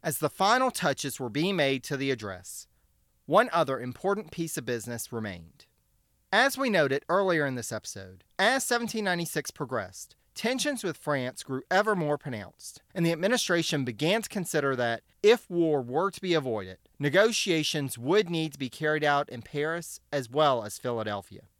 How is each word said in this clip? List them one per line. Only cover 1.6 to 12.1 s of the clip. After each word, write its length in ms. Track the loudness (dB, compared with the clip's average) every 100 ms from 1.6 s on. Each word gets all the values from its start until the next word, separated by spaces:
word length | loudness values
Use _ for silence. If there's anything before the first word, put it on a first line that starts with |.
| 2 0
to 120 | -2 -4
the 140 | -2
address, 560 | -2 -4 -10 -14 -16 -18 _ _ _ _ _
one 240 | 2 4 4
other 260 | 2 2 0
important 520 | -4 -4 -2 -2 -4
piece 260 | -8 -6 -6
of 80 | -4
business 440 | -4 -4 -10 -8
remained. 540 | -6 -6 -8 -16 _ -20 _ _ _ _ _ _
As 280 | 4 4 2
we 100 | 0
noted 380 | 2 2 0 0
earlier 380 | 2 2 2 0
in 80 |
this 180 | -2 -6
episode, 520 | -8 -10 -14 -16 -18 _ 0
as 260 | 2 2
seventeen 400 | 0 0 0 -2 -2
ninety-six 440 | -2 -2 -4 -6
progressed, 640 | -8 -4 -4 -4 -12 -20 _ _
tensions 500 | -4 -2 0 -2 -2
with 120 | -4 -4
France 440 | -2 0 -2 -6
grew 200 | -6 -6 0
ever 260 | 2 4 2
more 220 | 2